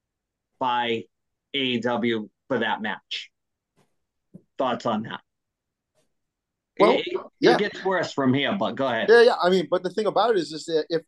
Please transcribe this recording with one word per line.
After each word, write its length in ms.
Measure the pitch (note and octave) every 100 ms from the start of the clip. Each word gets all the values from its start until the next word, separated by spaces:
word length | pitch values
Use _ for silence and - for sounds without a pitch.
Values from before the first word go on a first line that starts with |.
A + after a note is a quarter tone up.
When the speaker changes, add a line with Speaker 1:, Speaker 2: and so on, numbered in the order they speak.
| _ _ _ _ _ _
Speaker 1:
by 460 | C3 B2 A#2+ A2+ - _ _ _ _
A 60 | C#3+
E 220 | C3 B2
W 500 | A#2+ A#2+ A#2 A2+ G#2 _ -
for 100 | B2
that 220 | A2 G2+
match. 500 | G#2+ F#2 - - - _ _ _ _ _ _ _ _ _ _ - _ -
Thoughts 300 | C3 A#2+ B2
on 160 | G#2+
that? 180 | A2+ E2+ _ _ _ _ _ _ _ _ _ _ _ _ _ _ _ -
Speaker 2:
Well, 120 | G#3+
Speaker 1:
It, 140 | C4 F4
it, 140 | F4+ - -
Speaker 2:
yeah. 120 | C#4
Speaker 1:
it 40 | B3
gets 260 | G#3 -
worse 280 | F#3+ F#3 D#3
from 200 | - C3
here, 240 | C3+ C3+ G2+
but 180 | G#2+ A#2+
go 100 | C3+
ahead. 220 | A#2 G#2+
Speaker 2:
Yeah, 120 | A#3+
yeah. 120 | A#3+ -
I 80 | F3
mean, 180 | F#3+ D#3+
but 120 | F3
the 80 | F3
thing 160 | G#3+ G#3
about 240 | D#3 A3
it 80 | G#3+
is, 140 | D3
is 120 | D#3
that 220 | - D#3+ -
if 140 | E3